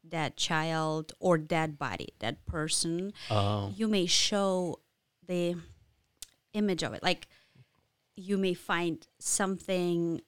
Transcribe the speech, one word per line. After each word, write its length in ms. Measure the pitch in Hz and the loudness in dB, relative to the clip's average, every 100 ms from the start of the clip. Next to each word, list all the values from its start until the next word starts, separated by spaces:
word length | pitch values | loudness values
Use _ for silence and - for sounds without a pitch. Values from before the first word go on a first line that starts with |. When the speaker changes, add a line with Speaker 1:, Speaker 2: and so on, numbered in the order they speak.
Speaker 1:
that 320 | 165 165 147 - | -6 -4 -4 -2
child 760 | - 160 160 160 156 156 160 - | 0 0 0 0 0 -2 -6 -2
or 180 | 185 170 | 4 4
that 420 | 156 165 160 147 | 4 0 0 -2
body, 300 | 135 90 - _ | -6 -4 -8 _
that 260 | 110 147 - | -6 -6 -6
person. 640 | 170 156 - 165 170 196 - - | -4 -2 0 0 -2 -4 -8 0
Speaker 2:
Oh. 420 | 107 101 104 101 196 | 2 2 2 -2 -2
Speaker 1:
You 120 | 220 | 0
may 180 | 107 180 | 2 4
show 720 | - - 208 196 185 175 - _ _ _ _ - | 2 2 2 2 0 -2 -6 _ _ _ _ -6
the 300 | 180 175 175 165 - _ _ _ _ - _ _ | -2 0 -2 -8 -20 _ _ _ _ -20 _ _
image 280 | 214 208 175 | 0 2 2
of 120 | 156 | -2
it. 80 | - | 0
Like, 240 | 175 185 - - _ - - _ _ _ _ - | 0 0 -4 -20 _ -20 -20 _ _ _ _ -16
you 220 | 185 196 | -2 2
may 160 | 190 | 2
find 520 | 180 - 175 175 156 - _ | 0 -2 0 0 -4 -8 _
something 1040 | - - 196 185 - 185 175 170 170 165 | -2 0 0 -2 -2 0 2 2 2 -2